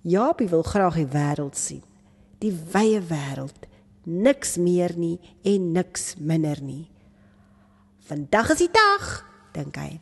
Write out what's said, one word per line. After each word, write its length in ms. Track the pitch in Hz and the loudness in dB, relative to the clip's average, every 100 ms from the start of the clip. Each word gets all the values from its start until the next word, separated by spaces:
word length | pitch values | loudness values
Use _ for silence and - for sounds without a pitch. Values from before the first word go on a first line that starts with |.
Japie 480 | 170 185 262 339 208 | 2 2 2 2 2
wil 140 | 165 | 2
graag 320 | 160 208 185 160 | 2 2 2 2
die 120 | 139 | 0
wêreld 500 | 147 147 147 143 - | 0 0 -2 -6 -6
sien, 260 | - 139 _ _ _ _ _ - | -8 -10 _ _ _ _ _ -6
die 140 | 214 175 160 | -4 -4 -2
wye 300 | 190 220 214 | 2 2 2
wêreld, 640 | 170 156 139 135 135 - - - _ - | -2 -6 -4 -8 -10 -14 -20 -20 _ -16
niks 540 | - 170 240 277 - 175 | -8 2 2 2 -4 0
meer 400 | 175 175 175 170 | 2 2 0 -2
nie 220 | 170 170 - _ | -4 -4 -10 _
en 280 | 196 202 175 | 0 0 2
niks 440 | 170 180 - - - | 0 -2 -6 -10 -6
minder 420 | 151 160 156 143 | 0 0 0 -4
nie. 300 | 139 135 165 - - _ - _ _ _ _ _ _ _ | -8 -12 -16 -20 -20 _ -20 _ _ _ _ _ _ _
"Vandag 500 | - 147 139 208 226 | -10 -8 0 0 2
is 80 | 311 | 2
die 140 | 349 | 4
dag," 540 | 440 415 403 - - - - - | 6 4 2 -4 -12 -16 -20 -14
dink 240 | 160 143 143 | -10 -10 -10
hy. 240 | 143 156 | -12 -14